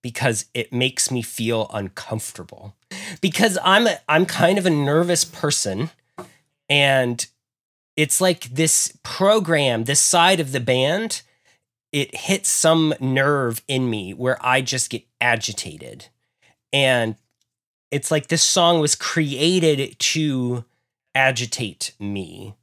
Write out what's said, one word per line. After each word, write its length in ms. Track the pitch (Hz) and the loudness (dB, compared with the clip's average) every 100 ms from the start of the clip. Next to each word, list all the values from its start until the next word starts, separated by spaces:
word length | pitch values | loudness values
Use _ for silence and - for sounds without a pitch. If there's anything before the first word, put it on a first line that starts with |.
because 440 | 123 - 131 110 - | -10 -2 0 0 -6
it 180 | 123 - | -8 -4
makes 380 | 123 127 - - | 0 0 0 -2
me 100 | 127 | -4
feel 480 | 113 - 113 113 104 | -6 -4 -2 -2 -2
uncomfortable." 1000 | 107 98 - - 110 - - 80 - 104 _ _ 190 - 170 | -6 -8 -10 -8 -8 -8 -14 -18 -18 -20 _ _ -14 -14 -4
Because 380 | 190 156 220 180 | -4 2 0 2
I'm 240 | 180 202 233 | 4 4 4
a, 120 | 175 - | 0 0
I'm 160 | 156 | 2
kind 320 | 185 - 170 196 | 2 2 2 4
of 80 | |
a 60 | 185 | 2
nervous 560 | 147 143 151 175 170 - | 2 2 2 2 0 -2
person, 640 | - 147 - 104 95 160 _ _ - - _ _ _ - | -4 -4 -2 -4 -4 -6 _ _ -20 -20 _ _ _ 0
and 560 | 143 139 135 123 120 - _ _ _ _ _ _ - | 4 4 2 0 -4 -8 _ _ _ _ _ _ -2
it's 220 | 151 - | 0 2
like 260 | 185 165 120 | 2 0 -6
this 420 | 127 160 - - - | -2 0 0 -2 -8
program, 840 | - - 196 220 165 156 135 113 | -14 0 2 2 2 2 2 0
this 160 | 113 143 | 0 0
side 400 | - 175 175 185 | 2 4 4 4
of 120 | 143 | 0
the 80 | 135 | -4
band, 600 | 120 127 135 185 226 - _ _ _ _ _ _ _ | 0 2 2 0 -4 -8 _ _ _ _ _ _ _
it 220 | 147 139 | -4 -4
hits 340 | - - 196 - | -6 -2 -2 0
some 460 | - 160 165 156 143 | 2 4 4 2 0
nerve 600 | 135 135 139 143 123 113 - | -2 0 2 0 -2 -4 -4
in 220 | 131 127 | -2 0
me 240 | 107 95 | -2 -6
where 240 | 98 123 127 | -4 -2 -2
I 220 | 127 131 | 0 0
just 260 | 127 127 - | 0 -4 -6
get 160 | 117 _ _ | -8 _ _
agitated. 840 | 123 117 - 104 87 76 65 - - _ _ _ _ _ _ | 0 0 -2 -8 -12 -14 -18 -18 -20 _ _ _ _ _ _
And 440 | 139 135 123 113 104 _ _ _ _ _ _ _ | 2 2 2 0 -6 _ _ _ _ _ _ _
it's 200 | 143 - | -6 -2
like 180 | 156 - | -4 0
this 140 | 165 | 0
song 380 | - 190 170 170 | 2 4 4 4
was 140 | 147 | 2
created 1040 | - - 170 151 131 160 185 160 143 131 - | 0 -2 -2 -2 2 2 4 2 2 -2 -4
to 680 | - 160 151 131 123 123 - _ _ _ _ | -2 0 0 0 -2 -4 -8 _ _ _ _
agitate 800 | 135 131 120 120 - 110 - - _ | 2 2 2 -6 -6 -8 -8 -12 _
me. 540 | 101 101 85 90 101 - | -8 -6 -8 -14 -18 -18